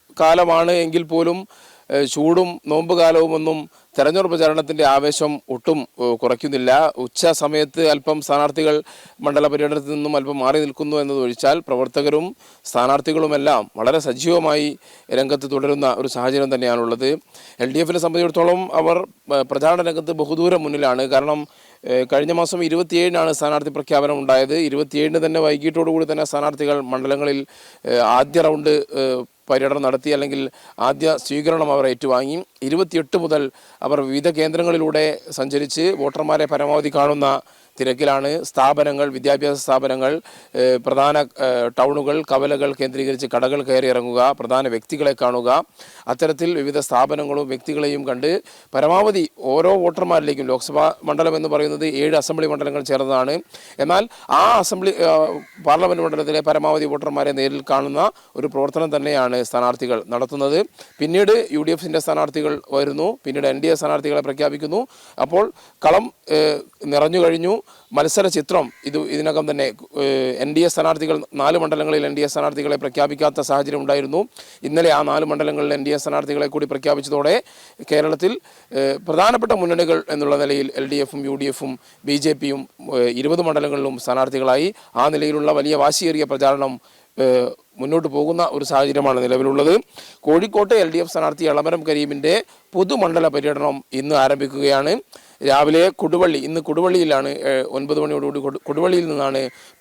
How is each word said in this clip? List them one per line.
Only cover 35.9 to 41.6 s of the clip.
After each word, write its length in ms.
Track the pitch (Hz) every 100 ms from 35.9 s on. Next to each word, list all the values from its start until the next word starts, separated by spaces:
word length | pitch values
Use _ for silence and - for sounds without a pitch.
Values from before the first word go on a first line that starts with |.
| 190
വോട്ടർമാരെ 460 | 143 156 156 156
പരമാവധി 480 | 151 147 143 151 151
കാണുന്ന 460 | 143 143 147 139 135 - _ _ -
തിരക്കിലാണ്. 640 | 131 127 143 135 139 160
സ്ഥാപനങ്ങൾ, 600 | 151 - 135 147 147 139 143
വിദ്യാഭ്യാസ 480 | 131 143 139 143 143
സ്ഥാപനങ്ങൾ, 580 | - 131 135 131 131 156 - - -
ഏ, 220 | 123 127 127
പ്രധാന, 420 | 123 131 143 151
ഏ, 300 | 135 - 131 123